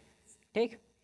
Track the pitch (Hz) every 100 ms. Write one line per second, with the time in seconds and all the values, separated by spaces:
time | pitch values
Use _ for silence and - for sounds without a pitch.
0 | - _ - - _ 214 233 - _ _